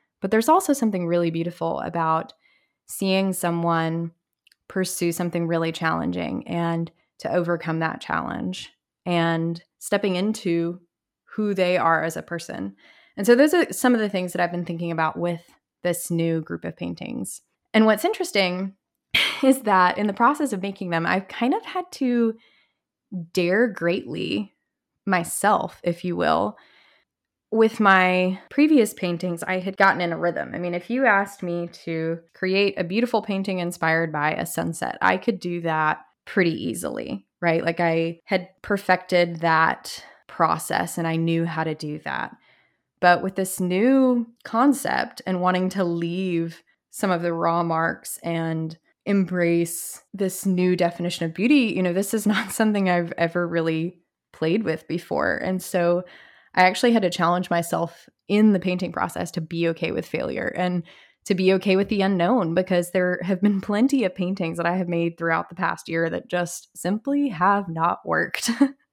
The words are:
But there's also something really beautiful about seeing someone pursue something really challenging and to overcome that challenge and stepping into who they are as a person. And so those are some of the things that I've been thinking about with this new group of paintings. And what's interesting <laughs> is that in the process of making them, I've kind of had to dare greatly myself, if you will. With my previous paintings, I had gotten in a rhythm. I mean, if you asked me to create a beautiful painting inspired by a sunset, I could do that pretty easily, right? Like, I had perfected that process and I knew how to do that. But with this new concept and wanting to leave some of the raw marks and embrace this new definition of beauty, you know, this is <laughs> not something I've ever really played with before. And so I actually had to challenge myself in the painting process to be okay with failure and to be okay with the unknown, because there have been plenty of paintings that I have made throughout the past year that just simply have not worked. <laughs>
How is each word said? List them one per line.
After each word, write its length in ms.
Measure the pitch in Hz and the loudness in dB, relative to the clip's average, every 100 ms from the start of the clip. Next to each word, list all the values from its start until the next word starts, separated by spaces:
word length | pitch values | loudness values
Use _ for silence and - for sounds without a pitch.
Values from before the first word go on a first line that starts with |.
| _ _ | _ _
But 100 | 196 | 0
there's 180 | 220 233 | 2 4
also 240 | 330 381 | 4 4
something 340 | 277 226 196 170 | 0 0 0 0
really 240 | 175 170 | 0 0
beautiful 500 | 165 170 165 165 - | -2 -4 -4 -4 -4
about 520 | - 165 160 160 - _ _ _ _ _ - | -4 -2 0 0 -2 _ _ _ _ _ -16
seeing 460 | - 196 190 190 | -4 0 2 0
someone 800 | 185 175 170 170 165 160 165 165 - _ _ _ _ - | -2 -2 0 0 0 0 -2 -6 -10 _ _ _ _ -8
pursue 420 | - 185 - 175 | -4 -4 -2 -2
something 380 | 165 175 170 170 | -2 -2 -2 -2
really 240 | 170 165 | 0 -2
challenging 760 | 160 160 165 165 175 - 90 - | -2 -2 -2 -2 -4 -4 -6 -6
and 440 | 170 170 165 165 - _ _ | -4 -2 -2 -6 -10 _ _
to 140 | - | -4
overcome 480 | 180 170 170 165 160 | -2 0 -2 -4 -4
that 200 | 160 - | -4 -6
challenge 680 | - 82 - - 185 185 - _ _ _ | -6 -4 -4 -6 -6 -8 -12 _ _ _
and 580 | - 175 165 165 165 170 - _ | -2 0 2 0 -2 -4 -10 _
stepping 380 | - 202 202 180 | -4 -2 0 0
into 640 | 202 214 185 170 170 175 _ _ _ _ _ | 0 -2 -2 0 -2 -6 _ _ _ _ _
who 200 | - 214 | -4 -2
they 220 | 190 180 180 | 0 2 2
are 280 | 165 160 | 4 2
as 120 | 160 165 | 0 -4
a 60 | |
person. 540 | - 170 - - 196 196 _ _ _ - | -8 -8 -8 -8 -10 -12 _ _ _ -2
And 100 | 202 | 4
so 80 | |
those 200 | 240 302 | 6 8
are 180 | 359 311 | 6 2
some 220 | 175 269 | 0 2
of 60 | 240 | 2
the 80 | 208 | 0
things 240 | 196 180 | -2 -4
that 80 | 185 | -2
I've 120 | 175 | -2
been 120 | 175 | -2
thinking 260 | 175 170 170 | -6 -6 -4
about 280 | 165 160 170 | -2 -2 -2
with 240 | 170 165 - _ _ _ | -4 -4 -10 _ _ _
this 280 | 175 175 - | -4 -4 -2
new 300 | 170 165 165 | -2 0 -2
group 240 | 160 170 | -4 -8
of 120 | 170 160 | -10 -8
paintings. 640 | 175 170 - - 190 - - _ _ | -10 -8 -10 -8 -8 -12 -20 _ _
And 120 | 220 220 | 4 4
what's 180 | 214 | 4
interesting 680 | 349 427 349 208 185 180 190 - _ _ _ | 0 -2 -2 0 0 0 -6 -10 _ _ _
<laughs> 340 | - - - | -4 -4 2
is 200 | 262 262 | 4 4
that 360 | 208 185 180 - | 4 4 4 2
in 80 | 208 | -2
the 60 | |
process 400 | 196 233 294 285 | 2 2 2 -2
of 100 | 202 | -2
making 280 | 196 196 180 | -6 -6 -2
them, 160 | 165 165 | -2 0
I've 220 | 185 196 | 0 -2
kind 260 | - 240 | -2 0
of 100 | 392 | 0
had 260 | - 370 359 | -2 -8 -8
to 440 | - 254 240 226 226 _ _ _ _ _ _ _ 185 165 | -4 0 2 0 -2 _ _ _ _ _ _ _ -10 -4
dare 340 | - 175 190 240 | -2 2 2 2
greatly 880 | 190 170 180 - 135 - 202 202 _ _ _ _ _ - | 0 -2 -2 -4 -6 -4 -4 -6 _ _ _ _ _ -2
myself, 760 | 185 170 - 202 208 - - | -2 -2 -2 2 2 0 -4
if 220 | - 170 | -4 -4
you 120 | 180 170 | -4 -2
will. 400 | 85 78 143 208 _ _ _ _ _ _ _ _ _ | 2 2 0 -4 _ _ _ _ _ _ _ _ _
With 300 | 226 220 220 | 2 2 4
my 600 | 208 190 185 185 185 185 - | 4 6 4 2 0 -2 -4
previous 460 | - 302 302 208 | 2 4 6 4
paintings, 480 | - 180 170 185 170 | 0 -6 -4 -4 -6
I 160 | - 185 | -4 -4
had 180 | 185 190 | -4 2
gotten 240 | 196 - | 4 4
in 120 | 175 | -2
a 60 | 160 | -2
rhythm. 340 | 170 - - | -2 -2 -6
I 40 | - | -6
mean, 160 | 180 | -6
if 140 | 175 175 | -6 -4
you 160 | 247 | 0
asked 380 | 262 196 202 - | 2 2 0 -6
me 260 | 180 170 175 - | -6 -6 -6 -10
to 360 | - 165 160 165 - | -8 -4 -4 -4 -8
create 460 | _ 185 190 202 - | _ -2 2 2 0
a 60 | |
beautiful 360 | 170 196 233 226 | -2 0 0 0
painting 380 | 202 196 196 185 | -2 -4 -2 -2
inspired 520 | 175 175 160 160 165 | -4 -2 0 0 0
by 220 | 151 147 | -2 -2
a 140 | 156 170 | -2 -4
sunset, 500 | - 170 160 - - | -4 -4 -4 -6 0
I 160 | 185 190 | 2 2
could 200 | 214 190 | 0 -2
do 220 | 180 175 | -4 -4
that 360 | 165 156 156 160 - _ | -2 0 0 -2 -6 _
pretty 440 | - - 175 - 110 | -4 0 2 0 -4
easily, 580 | - 78 64 58 196 - _ | -6 -6 -6 -8 -10 -12 _
right? 200 | 175 165 | 0 2
Like, 180 | 170 165 | 0 0
I 400 | 170 165 165 165 | 0 2 -2 -4
had 240 | - 190 175 _ | -4 -4 -4 _
perfected 800 | - 196 - 185 - 180 175 165 | -4 -2 2 0 2 2 2 0
that 640 | 165 160 160 - - - - - - | 2 4 4 0 -6 -16 -16 -20 -16
process 640 | - 165 165 - - 170 - | 0 2 2 0 -2 -2 -2
and 100 | 165 | -2
I 100 | 165 | 0
knew 280 | 165 165 | 0 0
how 180 | 170 160 | -2 -2
to 120 | 160 | -4
do 240 | 156 151 151 | -6 -8 -10
that. 340 | 151 - - - _ _ _ _ _ _ | -8 -6 -8 -12 _ _ _ _ _ _
But 220 | 180 175 | 4 4
with 140 | 190 190 | 2 -4
this 240 | 190 - | -6 -4
new 640 | 180 180 240 269 262 247 233 _ | -2 2 4 6 4 2 -2 _
concept 760 | - 226 277 247 - 64 - - - | -6 2 4 4 0 -2 -2 -6 -4
and 160 | 185 | 0
wanting 260 | 180 180 185 | 2 2 0
to 140 | 190 | 0
leave 800 | 180 170 170 175 190 170 165 165 _ _ _ | -2 -2 -2 -2 -2 -2 -4 -8 _ _ _
some 200 | - 196 | -4 -2
of 100 | 175 | 0
the 140 | 175 | -2
raw 280 | 165 170 170 | 0 0 2
marks 560 | 170 160 165 - - - | 0 0 0 -2 -10 -10
and 540 | 165 165 165 160 160 160 _ _ | -4 -2 -2 -2 -4 -8 _ _
embrace 1000 | - 202 180 180 170 170 170 - - - - | 0 0 2 2 2 2 0 -4 -10 -14 -16
this 320 | 190 190 - 196 | -4 -4 -2 0
new 280 | 180 180 | 2 2
definition 520 | 175 170 170 175 - 165 | 4 0 0 -6 -4 -6
of 80 | |
beauty, 400 | 160 220 294 226 | -2 2 4 4
you 80 | - | 0
know, 100 | 185 | 0
this 220 | 175 208 | 0 0
is 120 | 220 202 | 0 0
<laughs> 80 | |
not 160 | 208 214 | 0 -2
something 380 | - 220 208 190 | 0 2 2 2
I've 240 | 175 170 - | 2 0 -2
ever 280 | 170 175 175 | -2 0 0
really 520 | 165 165 160 170 - _ _ _ | 0 0 0 -4 -8 _ _ _
played 300 | - 160 196 | -4 0 2
with 260 | 208 160 - | 0 -4 -4
before. 480 | 175 - 147 87 80 | -8 -4 -2 0 0
And 260 | - 185 | -2 -4
so 420 | - 185 175 175 180 - - _ _ | -2 0 2 0 -2 -14 -20 _ _
I 80 | - | 4
actually 300 | 185 208 240 | 4 4 4
had 100 | 233 | 4
to 80 | 185 | 2
challenge 400 | 175 170 175 185 | 0 0 0 0
myself 580 | 170 170 165 165 - - _ - | -2 0 -2 -4 -8 -20 _ 0
in 280 | 208 214 | 4 6
the 60 | 196 | 4
painting 320 | 180 180 180 | 2 -2 -4
process 380 | 165 175 - 175 | -2 -4 -4 -6
to 100 | - | -6
be 260 | 160 165 165 | -6 -2 -2
okay 240 | 165 165 | -2 -4
with 140 | - 170 | -4 -4
failure 460 | - - - - - | -6 -4 -4 -6 -2
and 260 | 180 180 - - - _ - | -2 -2 -6 -14 -20 _ -4
to 80 | |
be 180 | 190 185 | 2 4
okay 240 | 190 202 190 | 2 4 2
with 120 | 196 | 2
the 140 | 208 | 0
unknown, 500 | 190 190 175 247 170 | 2 2 2 2 2
because 380 | 170 185 180 175 | 0 2 0 0
there 300 | 190 180 180 | 0 0 0
have 180 | 175 185 | -2 0
been 200 | 208 196 | 2 0
plenty 420 | 185 208 262 269 | -2 0 2 2
of 120 | 196 | 0
paintings 420 | - 180 190 165 170 | -2 -4 -2 -4 -2
that 100 | 170 | -2
I 100 | 185 | 0
have 120 | 175 | 0
made 280 | 170 170 170 | 0 -2 -2
throughout 340 | 170 165 165 | -2 -2 -4
the 40 | |
past 340 | 175 175 - - | -4 -4 -4 -4
year 220 | 165 165 | -2 -2
that 160 | 170 - | -2 -4
just 500 | 175 175 - - - | -4 -4 -6 -16 -8
simply 520 | 175 214 277 285 285 | -4 -4 -2 0 0
have 400 | 170 185 202 185 | 2 2 2 0
not 320 | 165 170 - | -2 -2 -2
worked. 460 | - 165 170 - - 233 | -2 -2 0 -2 -4 2
<laughs> 40 | 269 - _ | 0 0 _